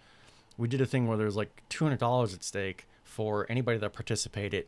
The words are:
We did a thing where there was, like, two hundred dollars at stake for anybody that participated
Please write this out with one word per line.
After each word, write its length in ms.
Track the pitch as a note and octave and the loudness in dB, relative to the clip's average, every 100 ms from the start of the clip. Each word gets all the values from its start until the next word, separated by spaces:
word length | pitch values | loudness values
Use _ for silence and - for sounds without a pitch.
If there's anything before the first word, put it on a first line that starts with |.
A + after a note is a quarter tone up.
| - - - - - - | -20 -20 -20 -20 -16 -4
We 80 | A#2 | 0
did 120 | C3 | 2
a 60 | C3 | 2
thing 200 | C3+ A#2 | 2 2
where 100 | A2 | 2
there 100 | G#2+ | 0
was, 100 | G2+ | 0
like, 260 | G#2 - - | -4 -6 -8
two 160 | - | 0
hundred 140 | D#3 B2 | 2 2
dollars 340 | A#2+ B2+ A2+ | 2 4 2
at 80 | F#2 | -2
stake 440 | - G2 F#2+ F#2 - - | -6 -4 -4 -6 -14 -20
for 420 | - - G#2+ G#2 - | -12 -4 0 0 0
anybody 300 | A#2+ A#2+ A2+ | 0 0 0
that 140 | G#2 | -2
participated 720 | - - A2 - - G2+ G2 | -4 -4 -4 -4 -4 -2 -4